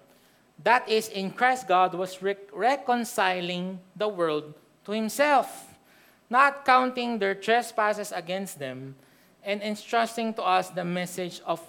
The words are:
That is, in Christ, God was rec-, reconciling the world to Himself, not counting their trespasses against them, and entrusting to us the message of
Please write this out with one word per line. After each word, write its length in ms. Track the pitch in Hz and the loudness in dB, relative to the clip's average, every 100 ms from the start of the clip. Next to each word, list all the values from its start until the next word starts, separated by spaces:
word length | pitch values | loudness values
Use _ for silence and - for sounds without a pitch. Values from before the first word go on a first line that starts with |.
| _ _ _ _ _ - | _ _ _ _ _ -2
That 240 | 196 247 - | 4 4 4
is, 220 | 220 220 | 0 0
in 240 | 196 190 | -6 -6
Christ, 340 | - 254 254 214 | 0 2 2 2
God 240 | 180 180 170 | 4 4 0
was 240 | 185 - | -6 -4
rec-, 260 | 190 196 - | -4 -4 -8
reconciling 1300 | 175 226 277 262 240 226 - 190 180 175 180 185 185 - - | -2 0 0 0 -2 0 0 0 0 -4 -4 -6 -8 -14 -6
the 100 | 214 | -4
world 460 | 185 165 151 151 - _ _ - | 0 0 0 -4 -18 _ _ -6
to 100 | 214 | -4
Himself, 540 | 220 - 294 269 - - - - _ _ _ _ - | -4 2 4 4 2 -8 -20 -20 _ _ _ _ 0
not 340 | 247 285 277 | 4 4 4
counting 560 | - 254 254 247 240 226 | 4 6 4 -2 -4 -2
their 160 | 196 196 | -2 -2
trespasses 760 | - 240 233 - 214 208 202 185 | 2 2 2 0 0 0 -6 -8
against 460 | 165 190 196 143 | -6 -6 -8 -8
them, 340 | 135 127 135 135 _ _ _ _ | -10 -10 -14 -16 _ _ _ _
and 160 | 202 208 | -6 -6
entrusting 720 | 214 208 - 233 226 233 226 220 | -4 -8 -2 0 0 -2 -6 -2
to 40 | 185 | 2
us 240 | 185 185 | 2 0
the 140 | 175 175 | -6 -4
message 560 | 180 180 - 175 - | -4 -6 -6 -8 -8
of 160 | - 165 | -6 -6